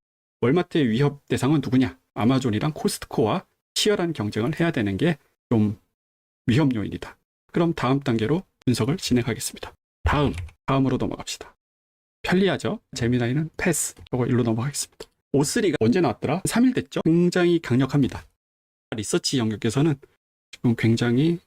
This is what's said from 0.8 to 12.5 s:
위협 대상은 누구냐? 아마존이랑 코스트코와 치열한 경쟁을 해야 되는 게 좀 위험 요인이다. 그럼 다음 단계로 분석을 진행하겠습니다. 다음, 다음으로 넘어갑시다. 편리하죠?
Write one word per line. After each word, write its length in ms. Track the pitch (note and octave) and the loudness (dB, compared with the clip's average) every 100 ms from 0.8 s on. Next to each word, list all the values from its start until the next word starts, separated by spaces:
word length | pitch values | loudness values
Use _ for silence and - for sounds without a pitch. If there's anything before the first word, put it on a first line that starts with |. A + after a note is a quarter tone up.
| B2 | 0
위협 360 | A2+ C#3+ C#3 - | 2 0 -2 -4
대상은 360 | B2 B2+ D#3 | -2 2 2
누구냐? 320 | - B2+ B2+ - _ | 2 2 0 -4 _
아마존이랑 600 | - A2 C3 C3 G#2 D3+ | -2 2 2 2 0 -2
코스트코와 720 | - G#3 - - - G#2+ E3 - _ _ | -2 -4 -4 -6 -2 0 0 -6 _ _
치열한 400 | - G#3 G3+ E3+ | -2 0 0 -2
경쟁을 480 | D3+ G#2 G#2+ B2 - | -2 -4 -2 -2 0
해야 100 | E3+ | 0
되는 280 | C#3 G2+ F#2+ | 0 -2 0
게 180 | E3 D3+ _ _ _ | 0 -2 _ _ _
좀 300 | A2+ G#2+ G#2 _ _ _ _ _ _ - | 2 2 -2 _ _ _ _ _ _ 0
위험 260 | A2+ C#3+ | 2 2
요인이다. 420 | A2 F#2 F#2+ - - _ _ _ | 0 -4 -8 -12 -18 _ _ _
그럼 200 | - E3+ | -2 0
다음 280 | E3 B2 C#3 | 0 0 0
단계로 420 | C3+ A2+ G#2+ E3 - _ - | 0 0 0 -2 -4 _ -2
분석을 320 | A#2 A2 F#2 | 0 0 -2
진행하겠습니다. 720 | - B2 A#2 A2 - - - - _ _ | 0 0 0 -4 -8 -10 -16 -18 _ _
다음, 300 | - C#3+ C3+ E2 - - - | -2 0 0 -2 -10 -12 -2
다음으로 320 | C3+ C3+ B2+ | 0 0 0
넘어갑시다. 580 | G#2 - - - - _ _ _ _ _ _ _ | -4 -6 -10 -12 -14 _ _ _ _ _ _ _
편리하죠? 580 | - F3+ F#3+ | 0 2 2